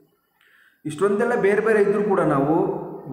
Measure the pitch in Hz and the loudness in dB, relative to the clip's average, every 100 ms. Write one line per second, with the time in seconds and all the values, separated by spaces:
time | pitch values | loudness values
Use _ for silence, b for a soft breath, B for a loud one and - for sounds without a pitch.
0 | _ _ _ b b b b b 151 147 | _ _ _ b b b b b -12 -2
1 | 196 208 240 226 190 214 214 214 202 202 | 0 0 0 0 2 2 2 2 2 0
2 | 202 180 156 139 143 170 196 - - - | 0 2 2 2 2 0 0 -4 -10 -14
3 | - | -6